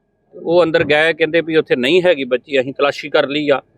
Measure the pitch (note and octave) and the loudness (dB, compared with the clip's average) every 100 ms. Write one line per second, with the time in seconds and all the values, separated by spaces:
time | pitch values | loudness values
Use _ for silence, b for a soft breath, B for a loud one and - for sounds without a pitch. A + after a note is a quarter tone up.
0 | _ _ _ - - F3 E3 E3 D3 D3+ | _ _ _ -12 0 2 2 0 2 2
1 | D#3+ D#3+ D#3+ E3 D#3+ D#3+ - C#3+ B2 F#3 | 2 0 0 -2 0 -2 0 -2 2 2
2 | F3+ D3 C3 B2 - C3+ B2+ C3 C#3+ - | 2 0 -2 -4 -2 -2 -2 -2 -2 -2
3 | D3+ - C3+ D3 D3 C3+ - | -2 0 0 -2 0 -2 -2